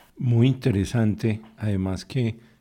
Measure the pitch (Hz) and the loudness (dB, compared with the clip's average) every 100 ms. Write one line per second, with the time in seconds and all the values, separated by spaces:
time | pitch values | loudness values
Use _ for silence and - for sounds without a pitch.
0 | _ - 123 117 127 131 131 101 95 120 | _ -6 0 4 4 2 0 0 0 0
1 | 107 98 117 107 - - 107 98 95 92 | 0 0 -2 -4 -8 -8 -4 -2 -2 -4
2 | - 135 113 107 - _ | -6 -4 -4 -6 -16 _